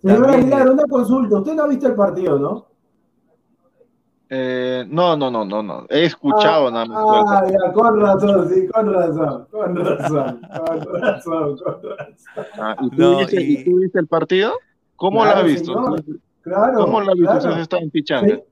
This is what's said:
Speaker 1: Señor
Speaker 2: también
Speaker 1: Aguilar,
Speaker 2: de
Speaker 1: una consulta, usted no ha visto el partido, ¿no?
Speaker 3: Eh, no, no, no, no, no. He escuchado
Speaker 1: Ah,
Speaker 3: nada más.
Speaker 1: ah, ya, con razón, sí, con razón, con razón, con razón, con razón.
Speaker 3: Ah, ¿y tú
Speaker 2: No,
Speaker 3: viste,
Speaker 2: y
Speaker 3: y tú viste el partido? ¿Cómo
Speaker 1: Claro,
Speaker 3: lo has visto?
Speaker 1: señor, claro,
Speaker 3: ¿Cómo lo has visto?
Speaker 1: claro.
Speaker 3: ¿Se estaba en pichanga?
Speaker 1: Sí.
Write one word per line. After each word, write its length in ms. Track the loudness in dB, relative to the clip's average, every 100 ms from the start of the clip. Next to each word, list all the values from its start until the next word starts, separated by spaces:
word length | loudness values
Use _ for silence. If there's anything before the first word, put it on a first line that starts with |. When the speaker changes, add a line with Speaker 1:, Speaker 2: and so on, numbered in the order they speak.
Speaker 1:
Señor 200 | 4 4
Speaker 2:
también 160 | 6 4
Speaker 1:
Aguilar, 240 | 4 4
Speaker 2:
de 40 | 4
Speaker 1:
una 120 | 4
consulta, 540 | 2 0 0 0 2 0
usted 160 | 0
no 100 | -2
ha 40 | -2
visto 200 | 0 -2
el 80 |
partido, 420 | 0 0 0 -2 0
¿no? 280 | -2 -6 _ _ _ _ _ _ _ _ _ _ _ _ _ _ _ _ _
Speaker 3:
Eh, 520 | -6 -4 -4 -4 -6 -4
no, 260 | 0 0 2
no, 120 | -2
no, 140 | -2
no, 160 | -4 -6
no. 240 | -6 -12 -4
He 160 | 0
escuchado 640 | 0 0 0 2 4 4 0
Speaker 1:
Ah, 40 |
Speaker 3:
nada 140 | -2
más. 180 | -4 0 2 4 4
Speaker 1:
ah, 160 | 2 2
ya, 240 | 0 0
con 260 | 2 2 4
razón, 500 | 2 2 2 2 2
sí, 180 | 0 0
con 260 | 0 0
razón, 540 | 0 0 -2 -4 -6 -12
con 240 | -8 -4
razón, 680 | -2 -2 -2 -2 -2 -4 -8
con 600 | -14 -8 -6 -6 -6 -4
razón, 560 | -4 -4 -6 -4 -4 -6
con 240 | -8 -10
razón. 320 | -14 -14 -16 _ -18 -16 -14 -8
Speaker 3:
Ah, 180 | -8 -4
¿y 80 | -4
tú 120 | 2
Speaker 2:
No, 160 | 2 2
Speaker 3:
viste, 220 | 0 -2
Speaker 2:
y 120 | 0
Speaker 3:
y 100 | 0
tú 140 | 0 0
viste 200 | 0 -2
el 80 | -2
partido? 460 | -4 0 0 0 -4 _ _ _
¿Cómo 260 | _ -2 2
Speaker 1:
Claro, 140 | 2
Speaker 3:
lo 60 | 4
has 40 | 2
visto? 220 | 0 -2
Speaker 1:
señor, 300 | -4 -2 -4 -8 -16 _ _
claro, 380 | -6 0 2 2
Speaker 3:
¿Cómo 220 | 2 0
lo 100 | 0
has 60 | 2
visto? 220 | 4 2
Speaker 1:
claro. 160 | 0
Speaker 3:
¿Se 60 | -4
estaba 200 | -4 -4
en 80 | -2
pichanga? 440 | -6 -2 0 2
Speaker 1:
Sí. 80 | 0 -6